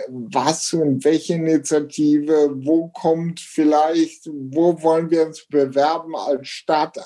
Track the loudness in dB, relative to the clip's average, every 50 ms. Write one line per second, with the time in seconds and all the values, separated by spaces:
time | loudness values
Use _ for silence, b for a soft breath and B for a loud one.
0 | -12 -12 -10 -12 -10 -4 -2 0 0 0 0 -2 -4 -4 -2 0 0 0 0 2
1 | 2 2 2 2 0 -2 -4 -2 0 2 0 0 0 0 -2 -2 -2 -4 -4 0
2 | 2 2 2 2 2 2 2 2 2 2 0 -4 -2 0 0 0 0 -4 -10 -2
3 | 0 0 0 0 -2 -6 -8 -10 -14 -8 -2 0 2 4 4 4 2 2 2 0
4 | 0 -2 -4 -16 -16 -14 -12 -12 -10 -4 0 2 2 2 2 2 2 2 2 2
5 | 2 0 2 2 2 0 -2 -16 -12 -2 0 0 2 2 2 2 2 2 0 -2
6 | -6 -8 -8 -6 -2 -2 -2 -4 -4 -12 -14 -10 -2 0 0 0 0 -2 -6 -14
7 | -6